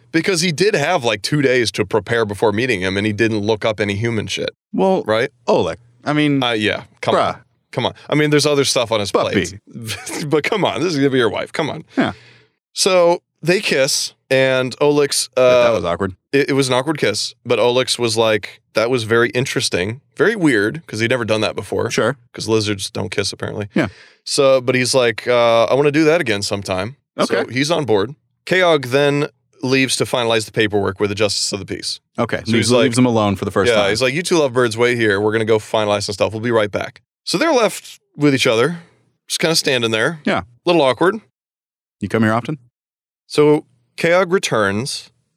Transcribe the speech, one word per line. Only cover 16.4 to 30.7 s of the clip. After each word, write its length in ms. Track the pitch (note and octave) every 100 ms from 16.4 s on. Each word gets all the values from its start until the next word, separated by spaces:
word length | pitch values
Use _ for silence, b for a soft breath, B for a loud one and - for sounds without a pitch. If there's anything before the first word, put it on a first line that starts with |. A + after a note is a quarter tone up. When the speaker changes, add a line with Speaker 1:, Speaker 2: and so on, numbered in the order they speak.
| D3
Speaker 1:
it 20 |
was 140 | C3+ C3
an 80 | B2+
awkward 220 | C#3 D3+
kiss, 340 | A#2 G#2 - - -
but 120 | A#2
Olix 400 | A#2+ B2 B2 -
was 180 | A#2+ A2+
like, 460 | A2+ G#2+ - - _
"That 180 | - A2+
was 120 | C3 G#2+
very 240 | A#2 A#2+
interesting, 680 | B2 C3+ C3+ - F#2 F#2+ A2+ _ -
very 200 | F3 A3+
weird," 500 | D#3 G#2+ G#2+ D#3+ -
'cause 140 | G#2+
he'd 100 | A#2
never 160 | B2+ A2
done 160 | A2
that 140 | G2+ C2+
before. 340 | G#2 G2 A2+
Speaker 2:
Sure. 260 | - A2+ C#3+ _
Speaker 1:
'Cause 140 | - A2
lizards 440 | A2 G#2+ G2 -
don't 180 | A2+ G2+
kiss, 240 | G2+ G2
apparently. 340 | - - G#2+ G2+
Speaker 2:
Yeah. 140 | - A2+ B B B
Speaker 1:
So, 380 | - - C3+ C3+
but 140 | B2 B2+
he's 180 | A#2+
like, 340 | C3+ A#2+ G#2+ A#2+
"Uh, 360 | A#2+ A#2 A#2 A2+
I 80 |
wanna 180 | C3 D3
do 120 | D3 D3+
that 160 | E3+
again 220 | B2 G2+
sometime." 520 | G2 G2+ G2+ F#2 G#2+ C#3+ _ -
Speaker 2:
Okay. 240 | C#3+ F#3
Speaker 1:
So 40 | -
he's 220 | B2 C#3
on 140 | F3+ C3+
board. 280 | G#2 A2+ - _ _ -
Keog 420 | F#3 F3 D#3 B2
then 400 | C#3 C#3+ C#3+ D3 - _ _
leaves 320 | B2+ C3+ B2+ -
to 80 |
finalize 420 | A#2+ C3 A#2 A2+ G#2+
the 60 |
paperwork 480 | A#2+ G#2+